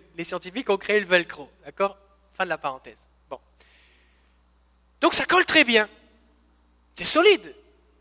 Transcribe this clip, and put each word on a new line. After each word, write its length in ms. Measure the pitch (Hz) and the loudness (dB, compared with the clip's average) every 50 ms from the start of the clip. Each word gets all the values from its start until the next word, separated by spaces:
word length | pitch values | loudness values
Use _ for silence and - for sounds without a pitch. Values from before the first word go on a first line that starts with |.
| _ _ - | _ _ -14
les 80 | 165 170 | -12 -10
scientifiques 460 | - 190 175 - 180 180 247 - - | -10 -10 -10 -12 -10 -12 -8 -2 -2
ont 80 | 196 | -2
créé 220 | 190 - - 208 214 | -2 0 0 0 0
le 60 | 196 | 2
velcro. 440 | 175 185 175 165 - - 151 139 - _ _ - | 2 0 0 0 -2 -12 -20 -20 -20 _ _ -20
D'accord ? 340 | 143 - - 196 196 196 _ _ _ _ _ _ _ _ | -14 -6 -4 -4 -4 -4 _ _ _ _ _ _ _ _
Fin 120 | - 185 | -8 -6
de 40 | 175 | -6
la 80 | 160 | -6
parenthèse. 400 | 151 - 143 131 131 - 127 107 _ _ _ _ _ _ - | -8 -8 -10 -10 -10 -18 -20 -20 _ _ _ _ _ _ -18
Bon. 100 | 135 - _ _ _ _ - _ _ _ _ _ _ _ _ _ _ _ _ _ _ _ _ _ _ _ _ _ _ _ _ _ _ - | -18 -18 _ _ _ _ -20 _ _ _ _ _ _ _ _ _ _ _ _ _ _ _ _ _ _ _ _ _ _ _ _ _ _ 0
Donc 140 | 277 370 - | 0 2 2
ça 120 | - 269 | 2 0
colle 200 | - 349 370 330 | 2 2 0 2
très 180 | - - 311 285 | 4 4 4 4
bien. 240 | 240 233 220 214 - - _ _ _ _ _ _ _ _ _ _ _ _ _ _ _ _ _ _ _ - | 4 2 2 0 0 -8 _ _ _ _ _ _ _ _ _ _ _ _ _ _ _ _ _ _ _ -12
C'est 100 | - 170 | -4 0
solide. 500 | - - 302 349 427 381 - - 147 - - _ _ _ _ _ _ _ _ | 2 2 4 6 4 4 2 -2 -14 -20 -20 _ _ _ _ _ _ _ _